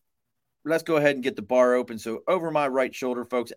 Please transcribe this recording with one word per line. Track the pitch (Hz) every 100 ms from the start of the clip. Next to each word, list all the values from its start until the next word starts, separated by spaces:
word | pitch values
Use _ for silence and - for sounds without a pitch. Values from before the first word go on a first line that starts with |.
| _ _ _ _ _ _
let's | 147 160
go | 165 156
ahead | 147 139
and |
get | 127 123
the |
bar | 98 127 123
open. | 123 123 113
So | 113 110 -
over | 180 165
my | 151 143
right | 131 131
shoulder, | - 127 123 117
folks, | 123 113